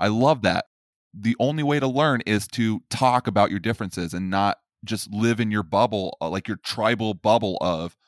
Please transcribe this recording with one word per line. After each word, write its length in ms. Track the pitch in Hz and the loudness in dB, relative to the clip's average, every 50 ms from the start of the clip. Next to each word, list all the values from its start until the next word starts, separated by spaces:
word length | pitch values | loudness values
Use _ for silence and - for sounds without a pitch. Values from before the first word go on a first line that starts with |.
I 80 | 87 104 | -2 0
love 340 | 107 113 127 147 156 120 95 | 0 2 2 2 2 2 0
that. 240 | 92 85 - - _ _ _ _ _ _ _ _ _ - | 0 0 -2 -4 _ _ _ _ _ _ _ _ _ -12
The 200 | 101 104 113 113 - | -6 -2 -2 0 0
only 240 | 120 139 156 156 147 | 0 -2 0 0 0
way 160 | 143 147 147 | 0 0 2
to 80 | 135 | 0
learn 340 | 131 123 139 156 151 131 117 - | 0 2 2 2 2 2 0 0
is 220 | - 107 104 104 - | 0 0 0 0 -2
to 340 | - - 113 110 107 - - - | -2 0 0 0 0 -2 -6 -6
talk 380 | - - 131 127 123 123 - 120 | -4 0 2 4 2 2 0 0
about 220 | 95 104 104 - | 2 4 4 2
your 100 | 98 98 | 2 -2
differences 520 | 85 110 117 - 110 90 - 87 87 82 87 | -2 -4 -4 -4 -6 -8 -6 -6 -6 -6 -6
and 160 | 90 95 92 | -6 -4 -2
not 300 | 98 98 101 101 - - _ _ _ _ - | 0 0 0 0 0 -2 _ _ _ _ -8
just 240 | 107 113 101 - - 104 | -6 -6 -6 -6 -6 -4
live 260 | 104 113 117 117 110 | 0 0 2 2 0
in 140 | 117 110 107 | 0 0 0
your 100 | 104 92 | -2 -2
bubble, 540 | 78 98 98 120 113 107 101 92 - - - | 0 2 2 4 4 2 0 -2 -4 -6 -6
uh, 80 | 82 82 | -6 -4
like, 200 | 87 98 - - | -4 -4 -4 -6
your 80 | 101 - - | -8 -8 -8
tribal 500 | - - - 107 110 120 107 113 110 101 | -10 -4 0 0 0 2 0 0 -2 -4
bubble 420 | 85 - 107 110 113 110 98 90 - | 0 2 4 4 4 4 0 -4 -2
of 360 | - 90 85 78 82 85 - _ _ | 0 0 -2 -2 -4 -8 -10 _ _